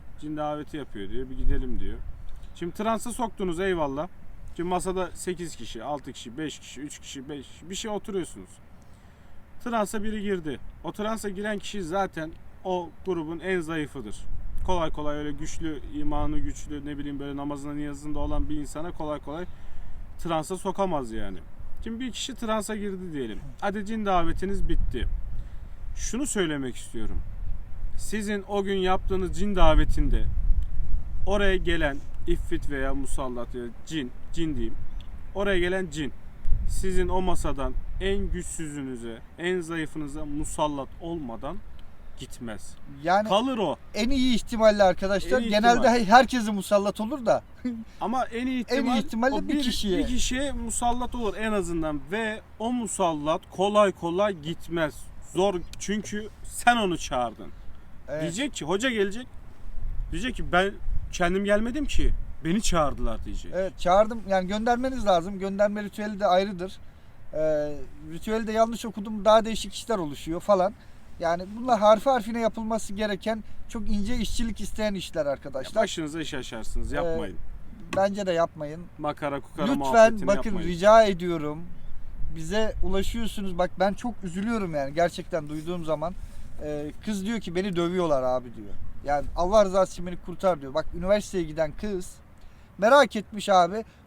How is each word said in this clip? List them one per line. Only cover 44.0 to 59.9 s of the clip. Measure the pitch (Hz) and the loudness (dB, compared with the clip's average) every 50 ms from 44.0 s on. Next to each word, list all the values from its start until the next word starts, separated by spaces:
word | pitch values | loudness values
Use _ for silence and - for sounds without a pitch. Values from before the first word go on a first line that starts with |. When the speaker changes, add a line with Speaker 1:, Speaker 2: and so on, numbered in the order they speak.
| 220 233 | 2 2
Speaker 2:
iyi | 277 269 254 254 240 | 4 4 4 4 4
ihtimalle | 208 - - 247 214 220 220 208 208 202 | 2 2 0 2 4 6 6 8 8 6
arkadaşlar, | 185 180 - 196 190 202 190 - 170 - | 6 4 4 0 0 0 0 0 2 2
Speaker 1:
En | 254 233 | 2 2
iyi | 226 | 2
Speaker 2:
genelde | 208 208 214 240 240 240 | 4 6 6 6 6 8
Speaker 1:
ihtimal. | - 240 233 247 | 6 6 6 4
Speaker 2:
he-, | 226 | 6
herkese | 180 220 254 247 220 - 247 214 214 | 8 8 8 8 8 2 -2 -2 -2
musallat | 214 196 180 - 208 202 196 208 - - | -2 -2 0 2 2 2 2 2 -2 -4
olur | 214 220 294 285 233 | -4 -6 -6 -2 0
da. | 202 151 120 - - - - - | 0 0 0 -2 -6 -12 -10 -8
<laughs> | 247 240 226 220 - - - | -8 -8 -8 -10 -12 -10 -6
Speaker 1:
Ama | 170 190 226 - - | -4 -2 -2 -2 -2
en | - - 233 254 | -4 -4 -6 -4
iyi | 262 262 254 226 - | -4 -4 -4 -4 -2
Speaker 2:
En | 247 | -2
iyi | 233 | 0
Speaker 1:
ihtimal | 226 247 247 | 0 2 0
Speaker 2:
ihtimalle | 226 - - - 226 240 262 277 | 0 0 -2 -2 0 0 0 0
Speaker 1:
o | 311 | 0
Speaker 2:
bir | - | -2
Speaker 1:
bir, | - 302 294 269 | -2 -2 0 0
Speaker 2:
kişiye. | 247 190 - - 202 - 294 | 0 0 0 0 0 0 0
Speaker 1:
bir | 277 | 0
kişiye | 247 247 240 - - 247 254 285 277 | 2 2 2 2 2 0 -2 -2 -2
musallat | 254 240 233 233 208 - 254 240 240 247 254 240 - | -4 -4 -4 -4 -4 -2 0 0 0 0 -2 -4 -4
olur | 247 233 202 185 | -4 -4 -4 -4
en | 190 214 220 | -2 -2 -2
azından | 208 202 180 170 170 165 160 156 147 143 139 139 | 0 -2 -2 -2 -2 -2 -2 -2 -4 -6 -6 -4
ve | 185 220 226 214 214 214 - - - - | -4 -4 -2 -4 -6 -8 -12 -14 -10 -6
o | 214 233 247 | -4 -4 -2
musallat | 247 226 185 - - 190 170 160 151 147 156 165 180 - - | -2 -4 -4 -2 0 0 0 0 0 -2 -2 -2 -2 -4 -6
kolay | - - 185 202 208 208 208 196 | -2 0 0 2 4 4 4 4
kolay | 180 - 170 170 170 185 208 214 196 160 | 2 -2 -4 -2 0 0 0 0 -2 -4
gitmez. | 143 160 170 - - - 165 170 160 147 131 - - - - - - - - | -6 -8 -6 -6 -6 -4 -2 -2 -2 -2 -4 -6 -14 -14 -14 -14 -12 -6 -2
Zor | 165 190 202 185 175 - - - - | 0 0 0 0 -2 -4 -8 -10 -8
çünkü | - - 202 214 - - 208 208 214 202 - - - | -6 -4 -4 -4 -4 -6 -8 -8 -8 -10 -14 -14 -14
sen | - - - - 247 240 | -12 -4 2 4 4 4
onu | 233 214 185 170 | 6 4 0 0
çağırdın. | 143 - - 143 127 123 117 107 - 98 - - - - - - - - - - - - | -2 -4 -4 -2 -2 -2 -2 -4 -8 -12 -12 -12 -12 -10 -10 -10 -10 -10 -14 -14 -14 -10
Speaker 2:
Evet. | - 139 151 | -8 -6 -4
Speaker 1:
Diyecek | 156 165 165 202 277 294 - | -4 -4 -4 -4 -4 -4 -6
ki, | - 165 | -6 -4
hoca | 143 180 202 233 269 | -2 -2 0 0 0
gelecek. | 233 214 196 202 196 233 254 - - - - - - - - - - - - - | 0 0 0 -2 -2 -6 -8 -10 -14 -14 -14 -14 -12 -10 -6 -2 -2 0 0 0